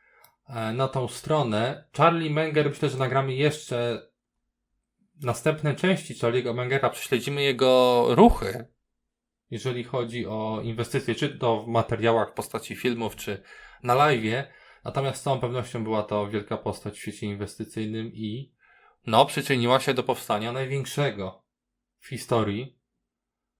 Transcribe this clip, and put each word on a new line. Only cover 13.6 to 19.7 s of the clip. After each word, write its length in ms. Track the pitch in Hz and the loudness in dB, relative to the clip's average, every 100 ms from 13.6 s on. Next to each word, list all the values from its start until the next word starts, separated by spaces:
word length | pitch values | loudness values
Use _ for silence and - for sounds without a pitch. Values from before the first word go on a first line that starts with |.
| - - | -20 -6
na 120 | 120 127 | 2 4
live'ie. 480 | 151 123 107 120 139 - - - | 4 4 0 -2 -6 -14 -20 -16
Natomiast 380 | 110 135 135 - | -8 -4 -2 -2
z 20 | |
całą 160 | 143 131 | -2 -2
pewnością 440 | 120 127 - 117 | -2 -4 -6 -6
była 200 | 110 110 | -2 -2
to 240 | 107 107 101 | 0 -2 -2
wielka 300 | 107 101 110 | -4 -4 -6
postać 360 | 107 95 104 | -6 -6 -10
w 40 | - | -10
świecie 300 | - - 107 | -12 -8 -8
inwestycyjnym 840 | 101 101 - 110 - 107 110 113 | -6 -8 -10 -10 -8 -6 -6 -8
i, 400 | 110 110 117 139 _ _ _ _ _ - | -8 -8 -8 -12 _ _ _ _ _ 2
no, 180 | 113 139 | 4 4
przyczyniła 540 | - - 131 120 | 2 0 2 4